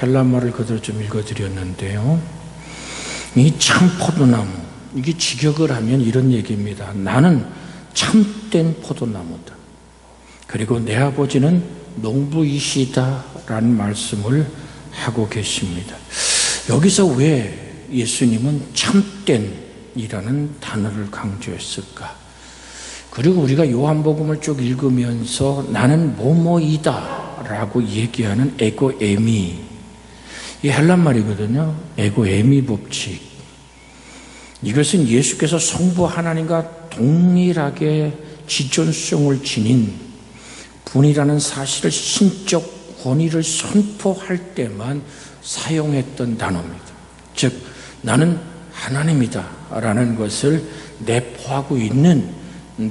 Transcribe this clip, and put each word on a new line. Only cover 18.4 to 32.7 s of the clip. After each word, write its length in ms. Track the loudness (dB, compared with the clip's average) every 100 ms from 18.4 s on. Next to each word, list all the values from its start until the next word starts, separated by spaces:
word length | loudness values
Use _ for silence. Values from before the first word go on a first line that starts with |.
| 0 -2 -4
참된이라는 1800 | -4 2 2 2 -2 0 0 0 -8 -14 -20 -12 -8 -6 -6 -4 -2 -4 -8
단어를 500 | -8 -4 -4 -4 -8
강조했을까? 1120 | -6 -6 -6 -8 -10 -8 -10 -12 -14 -16 -16 -20 -20 -20 -20 -20 -18 -16 -16 -14
그리고 320 | 0 2 4
우리가 280 | 4 4 2
요한복음을 680 | 2 2 2 2 0 0 -2
쭉 220 | -2 -2
읽으면서 1040 | 0 0 2 2 0 -2 -4 -2 0 0 -2
"나는 480 | 2 4 4 2 0
뭐뭐이다"라고 1700 | 2 4 4 4 2 2 0 -2 -6 -10 -12 -12 -8 -6 -2 -2 0
얘기하는 680 | 0 -2 -2 -2 0 0 0
에고 360 | 0 2 0 0
에미, 560 | 0 2 2 2 0 -6 -14 -18 -20 -20 -20 -20 -18 -16 -16 -4
이 60 | 0
헬란 340 | 4 6 6
말이거든요. 720 | 6 4 2 -2 -2 0 0 -4 -8 -2
에고 280 | -2 2 2
에미 380 | 4 4 4
법칙. 560 | 2